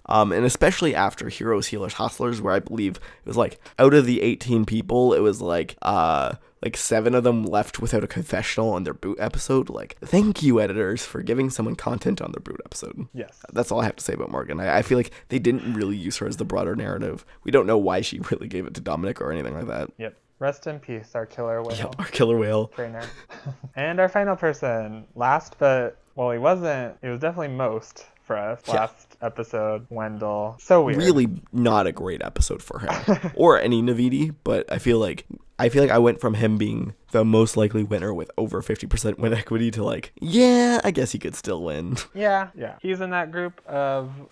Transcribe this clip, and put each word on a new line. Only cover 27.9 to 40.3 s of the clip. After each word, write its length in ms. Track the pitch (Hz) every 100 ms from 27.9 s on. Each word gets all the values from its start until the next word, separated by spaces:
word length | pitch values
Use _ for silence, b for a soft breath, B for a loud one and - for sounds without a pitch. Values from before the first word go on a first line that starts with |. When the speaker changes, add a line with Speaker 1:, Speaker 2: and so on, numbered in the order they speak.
| - - _
Speaker 2:
for 140 | - 107
us 240 | 104 117 -
Speaker 1:
Yeah. 60 | 110
Speaker 2:
last 420 | 113 - _ -
episode, 640 | 117 117 113 113 107 107 120
Wendell. 680 | 117 110 107 107 104 107 117
So 240 | - 180
weird. 140 | 139 135
Speaker 1:
Really 300 | 180 151 120 90 -
not 340 | 120 120 107 92
a 40 |
great 320 | - 87 82
episode 400 | - - - -
for 160 | - -
him 520 | - - - 196 170
Speaker 2:
<laughs> 40 | -
Speaker 1:
or 240 | 170 127
any 220 | - 117
Navidi, 500 | 120 117 123 131 156 147
but 280 | - 110 -
I 80 | -
feel 180 | 127 117
like, 280 | 101 - - - - -
I 100 | 123
feel 140 | 135
like 80 | 143
I 80 | 117
went 200 | 120 117
from 140 | 117
him 240 | 107 110 107
being 380 | 107 113 - - _
the 120 | 113
most 320 | 110 110 113 -
likely 260 | 107 110
winner 300 | 101 104 92
with 160 | 90 78 -
over 240 | 110 92
fifty 260 | - 107 101
percent 320 | 113 107 101
win 140 | 113
equity 380 | 107 - 113 117
to, 120 | 110 104
like, 260 | - - -
yeah, 640 | 165